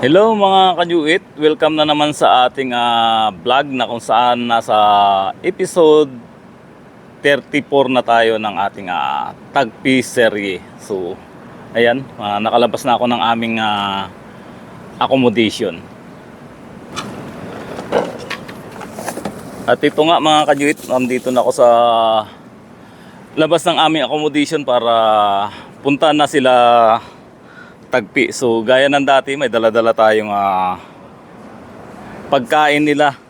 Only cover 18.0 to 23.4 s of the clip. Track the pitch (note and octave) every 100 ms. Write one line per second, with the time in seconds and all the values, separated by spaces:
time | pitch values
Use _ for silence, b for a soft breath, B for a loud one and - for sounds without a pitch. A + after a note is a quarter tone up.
18 | - - - - - - - - - -
19 | - - - - - - - B2 D3 C#3+
20 | D#3 E3 D3+ D3+ D3 C#3+ C#3+ D3+ - B2+
21 | B2+ B2+ C3 B2 A#2 B2+ B2 A#2 A#2+ A2+
22 | A2+ A2 G#2 - - - - B B B
23 | B B B -